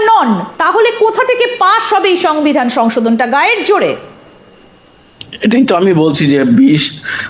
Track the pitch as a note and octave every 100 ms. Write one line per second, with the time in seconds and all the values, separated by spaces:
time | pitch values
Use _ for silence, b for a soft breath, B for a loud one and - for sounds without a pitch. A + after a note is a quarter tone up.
0 | A4 G#4+ B3+ F#3 - - E4 G4+ A4+ A4
1 | A4 A4 B4+ B4 A#4+ A#4+ F#4 A4 - G4
2 | F#4+ F4+ E4+ D4+ D4 C#4 A#3+ C4 A3+ A#3
3 | A3+ A3+ A#3+ C#4 F#4 G#4+ E4 G4 E3+ -
4 | - - - - - - - _ _ _
5 | _ - - - - A#3+ A#3 F3 F#3+ E3
6 | D#3+ D3 D3+ C#3 B2+ A#2+ C3+ D3+ - -
7 | B B